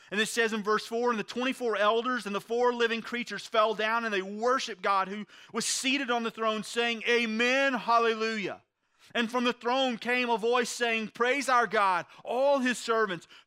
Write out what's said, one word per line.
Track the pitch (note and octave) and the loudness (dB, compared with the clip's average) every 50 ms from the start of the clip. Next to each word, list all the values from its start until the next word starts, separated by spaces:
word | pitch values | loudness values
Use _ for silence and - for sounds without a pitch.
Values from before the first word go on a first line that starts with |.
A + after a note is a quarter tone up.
| - - | -14 -6
And | F#3+ G#3 | -2 -2
it | A3 | -2
says | - - A#3 A#3 A3 | 0 0 0 0 0
in | G#3+ A3 | 0 -2
verse | F#3+ G#3 G#3+ G#3 - | -2 0 -2 -2 -2
four, | - A#3 A#3 A#3+ A#3+ | -4 -4 -2 0 0
"And | A#3 G#3 | 0 -2
the | F#3+ | -4
twenty-four | - - A#3+ B3 C4 B3+ - B3+ A#3 G#3 | -6 -6 -4 -4 -4 -4 -2 -4 -2 0
elders | F#3+ G#3 G#3 A3+ A#3 A#3 B3+ B3+ A#3 G3 | 2 2 4 2 2 0 -2 -4 -4 -4
and | G3+ G3+ | -4 -4
the | G3 | -6
four | - - A#3 A#3+ B3 B3 A#3+ | -4 -4 -2 2 2 2 2
living | A#3+ A#3 A3+ A#3 A3+ | 2 0 0 0 -4
creatures | G#3+ - A#3+ A#3+ A#3 - G3+ F#3 - | -4 -6 -6 -6 -6 -6 -8 -10 -10
fell | - - A3+ G#3+ A3+ G#3+ | -2 2 2 4 4 2
down | F#3+ G#3+ A3 A3+ A#3 A#3 | 0 -2 0 0 0 -2
and | A3+ G#3 | -2 -2
they | F#3+ | -2
worshiped | F#3+ G3 G#3 G#3+ A3+ B3 B3+ C4 - A#3 G3+ F3+ | -4 -4 -6 -2 0 2 2 0 -2 -6 -10 -4
God | F#3 G3+ G3 F#3+ F#3+ | -2 0 2 2 0
who | F3+ G3+ G#3+ G3+ - - - - - - | -2 -6 -10 -10 -14 -16 -20 -20 -8 -6
was | A3+ G#3 | -4 -2
seated | - - - - C4 C4 C#4 C#4 A#3 | -2 -4 -2 0 0 0 0 0 0
on | B3 A#3+ A3+ | 0 0 -2
the | A3+ | -4
throne, | - A3 A3+ A3 G#3+ G#3+ G#3 | -4 -2 -2 -2 -2 -2 -6
saying, | - - A#3+ A#3 A#3 A#3 A3 F3+ | -4 -2 0 0 0 -2 -2 0
'Amen, | G#3 A#3+ A#3 A#3+ A3 A3 A3 A#3+ B3 B3+ C4+ C#4 C#4 C4 | 2 2 2 2 0 0 0 2 2 2 2 2 2 0
hallelujah.' | G#3+ F3 G#3 A#3 A3+ A3+ A3+ A3+ A3 A3 A3+ A3+ G#3+ F#3+ D3+ G#2 F#2 _ _ _ _ _ _ _ _ - - - | -2 0 2 4 4 4 2 2 0 -2 -2 -2 -4 -4 -6 -8 -10 _ _ _ _ _ _ _ _ -20 -6 -2
And | A3+ A#3 A3 | -2 -2 0
from | - B3+ A#3+ | 0 0 0
the | B3 A#3+ | 0 -2
throne | - A3+ A#3 B3 C4+ C4+ B3+ A#3 | 0 -2 0 2 2 2 0 0
came | G#3 - A#3 B3 B3 B3 A#3 | -2 -2 -2 0 0 2 0
a | A#3 | 0
voice | G#3+ G#3 A#3 B3 B3 A#3+ - | 0 2 2 2 2 0 0
saying, | - - A#3+ A#3 A3+ A3 A3 G3 | -2 -2 -2 0 0 -2 -4 -6
'Praise | - - A#3 B3 C4 C#4+ B3 | -2 0 2 2 2 0 2
our | C4 B3+ A#3+ A#3 | 2 4 4 4
God, | F#3+ G#3+ A3 G3+ F#3+ F3+ E3+ D#3 - - - - | 4 2 2 4 4 2 0 -2 -6 -16 -16 -8
all | - A3+ B3+ C4+ C#4+ C#4+ C4+ | -4 -2 2 4 4 4 4
his | B3 B3+ A#3+ | 2 0 -2
servants, | - - A#3 A3+ A3+ A3 G3 F3+ E3 - _ - - _ | -2 -2 0 2 2 2 0 -2 -8 -10 _ -20 -20 _